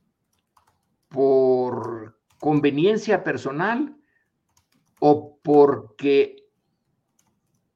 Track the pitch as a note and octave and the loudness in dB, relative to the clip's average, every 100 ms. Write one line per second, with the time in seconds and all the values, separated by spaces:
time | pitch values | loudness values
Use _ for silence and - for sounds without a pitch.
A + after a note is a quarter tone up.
0 | _ _ _ _ _ _ _ _ _ _ | _ _ _ _ _ _ _ _ _ _
1 | _ C3 C3+ C3 C3 B2+ B2 A#2 A2+ A2+ | _ -2 2 2 2 0 -2 -6 -10 -12
2 | G#2+ _ _ _ D3 D3+ D3 C#3 F#3 G#3+ | -16 _ _ _ -2 0 0 0 0 0
3 | G#3+ F#3+ D#3+ C3 C3+ C#3+ G3 A#3+ D4 - | -2 -4 -4 -8 -8 -6 -6 -4 -8 -12
4 | _ _ _ _ _ _ _ _ _ _ | _ _ _ _ _ _ _ _ _ _
5 | D3 D3 - - D#3 D3 C#3 A#2+ - - | 2 2 -2 -10 2 4 4 2 -10 -8
6 | C#3+ C#3 C#3 - _ _ _ _ _ _ | 0 2 0 -4 _ _ _ _ _ _
7 | _ _ _ _ _ _ _ | _ _ _ _ _ _ _